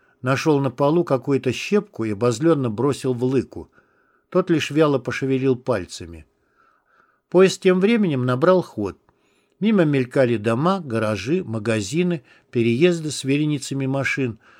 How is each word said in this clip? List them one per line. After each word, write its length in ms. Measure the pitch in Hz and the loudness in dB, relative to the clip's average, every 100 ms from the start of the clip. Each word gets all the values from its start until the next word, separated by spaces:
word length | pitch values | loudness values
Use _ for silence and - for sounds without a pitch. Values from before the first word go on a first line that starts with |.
| _ _ | _ _
Нашёл 380 | 127 131 160 143 | -4 0 2 2
на 100 | 135 | 0
полу 360 | - 143 170 170 | 0 2 2 0
какую-то 480 | 131 143 135 131 | -2 0 0 0
щепку 500 | 117 - 208 208 - | -4 -2 -2 -2 -8
и 80 | 110 | -6
обозлённо 580 | 101 120 113 160 151 123 | 0 -2 2 2 2 0
бросил 440 | 110 139 131 135 | -2 -2 -2 -4
в 100 | 120 | -2
Лыку. 480 | 127 131 - - 78 _ _ _ _ _ _ | 0 0 -2 -10 -18 _ _ _ _ _ _
Тот 200 | 180 180 | -2 0
лишь 200 | 160 - | 0 0
вяло 300 | 147 151 135 | 2 2 2
пошевелил 560 | 123 - 135 135 131 127 | -2 -6 -2 0 0 0
пальцами. 720 | - 110 87 - 85 82 - _ _ _ _ _ _ _ _ _ _ | -2 -4 -4 -12 -16 -16 -20 _ _ _ _ _ _ _ _ _ _
Поезд 320 | 175 190 - | 4 4 4
тем 180 | 185 185 | 2 4
временем 460 | 202 233 190 135 127 | 4 2 2 0 0
набрал 360 | 127 160 185 | 2 4 2
ход. 360 | 160 - 101 - _ _ _ _ _ - | 0 -6 -6 -6 _ _ _ _ _ -4
Мимо 260 | 208 208 156 | 0 2 4
мелькали 500 | 139 123 147 123 113 | 2 0 0 2 2
дома, 440 | 110 117 170 196 | 0 0 0 -2
гаражи, 640 | 147 110 107 104 101 185 | -4 -4 -2 -4 -2 -4
магазины, 800 | 113 110 107 110 98 151 180 170 _ _ _ | -4 -6 -2 -2 -2 -2 -2 -2 _ _ _
переезды 600 | 123 120 117 180 170 151 | 0 2 4 2 2 -4
с 120 | - | -6
вереницами 640 | 131 143 151 147 - 139 131 | -2 0 0 -4 -6 -6 -4
машин, 540 | 139 123 - 127 107 _ | -2 -2 -2 -4 -6 _